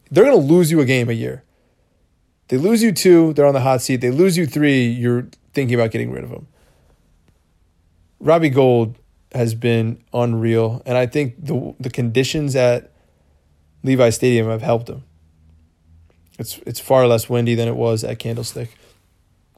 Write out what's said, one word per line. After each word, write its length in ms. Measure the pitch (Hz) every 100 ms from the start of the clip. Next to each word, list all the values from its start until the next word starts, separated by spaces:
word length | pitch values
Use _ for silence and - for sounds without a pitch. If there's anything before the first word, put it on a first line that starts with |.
| _
they're 140 | 147
gonna 120 | 254 254
lose 340 | 139 175 165
you 100 | 165
a 40 |
game 240 | 135 131 117
a 60 |
year. 300 | 117 120 131 _ _ _ _ _ _ _ _ _ _ _
They 100 | 131
lose 240 | 175 233
you 100 | 226
two, 400 | 170 190 170 160
they're 140 | 147 143
on 80 |
the 60 | 139
hot 200 | 127 131
seat. 220 | - 127
They 80 | 123
lose 260 | 131 190 170
you 100 | 156
three, 420 | 147 147 135 120
you're 400 | 120 120 120 131 _ _
thinking 200 | - 127
about 160 | 120 113
getting 200 | 113 117
rid 140 | 127
of 60 | -
them. 160 | - - _ _ _ _ _ _ _ _ _ _ _ _ _ _ _ _ _
Robbie 300 | 147 165 160
Gould 460 | 135 131 120 110 117 _ _ _
has 220 | 131 117
been 480 | 113 120 113 113 - _
unreal, 680 | 123 120 113 113 113 113 123
and 140 | - 123
I 80 | 123
think 380 | 151 139 -
the, 300 | 139 127 - -
the 100 | 127
conditions 640 | 123 117 117 135 156 147
at 380 | 131 123 123 - _ _ _ _ _ _ _ _ _
Levi 280 | 135 131 120
Stadium 380 | 113 127 120 110
have 140 | 113
helped 260 | 117 117 120
him. 140 | 117 - _ _ _ _ _ _ _ _ _ _ _ _ -
It's, 200 | 117 - -
it's 140 | 120
far 260 | - 131 123
less 240 | 117 -
windy 240 | 123 117
than 120 | 117 117
it 100 | 123
was 280 | 117 113
at 140 | 117 117
Candlestick. 580 | 117 117 117 - 120 - _ _ _ _ _ _ _